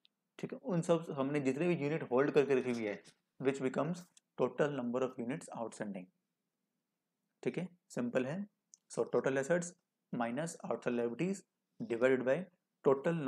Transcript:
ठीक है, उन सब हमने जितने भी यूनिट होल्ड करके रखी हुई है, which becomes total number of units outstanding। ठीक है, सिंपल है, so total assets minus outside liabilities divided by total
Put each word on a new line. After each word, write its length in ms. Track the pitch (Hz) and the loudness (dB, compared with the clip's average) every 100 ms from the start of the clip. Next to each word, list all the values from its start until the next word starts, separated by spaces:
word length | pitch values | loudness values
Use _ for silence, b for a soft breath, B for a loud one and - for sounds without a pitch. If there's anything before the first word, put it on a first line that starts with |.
| _ _ _ - | _ _ _ -10
ठीक 140 | 175 | -10
है, 60 | - | -8
उन 220 | 262 175 | -2 0
सब 240 | 165 170 165 143 | 2 2 2 -2
हमने 220 | 135 151 | 0 2
जितने 260 | 131 131 175 | 0 2 2
भी 60 | 165 | 2
यूनिट 180 | 143 156 127 | 0 -2 2
होल्ड 200 | 123 147 | 4 6
करके 200 | 151 139 | 4 6
रखी 180 | 131 123 | 4 2
हुई 120 | 117 | 0
है, 180 | 107 98 - _ _ - | -2 -4 -10 _ _ -2
which 200 | 135 135 | -2 0
becomes 380 | 131 139 151 175 - _ _ - | 0 0 -2 -4 -10 _ _ -2
total 340 | 123 - 147 139 | 0 2 0 0
number 220 | 120 123 127 | -2 0 -2
of 120 | - | -2
units 300 | 117 160 - - | -6 -6 -8 -8
outstanding। 480 | 110 - 104 95 90 _ _ _ _ _ _ _ _ _ _ _ _ _ | -8 -6 -8 -8 -12 _ _ _ _ _ _ _ _ _ _ _ _ _
ठीक 160 | 135 - | -4 -4
है, 100 | 180 _ _ | -8 _ _
सिंपल 320 | - 120 131 127 | -6 0 0 0
है, 200 | 180 202 _ _ - - | -4 -8 _ _ -20 -10
so 100 | - 113 | -4 0
total 280 | 123 139 135 | 2 2 0
assets 300 | 135 175 175 - _ _ - | 2 0 0 -12 _ _ -8
minus 440 | 120 117 123 165 - | -4 -2 -2 -6 -8
outside 320 | - 117 - 120 | -6 -4 -2 0
liabilities 460 | 120 120 175 196 - _ _ - | -2 -2 -4 -4 -10 _ _ -12
divided 440 | 113 117 127 127 123 | -4 2 4 4 2
by 80 | 147 190 _ _ _ | 0 -2 _ _ _
total 360 | 143 135 170 170 | 2 2 2 0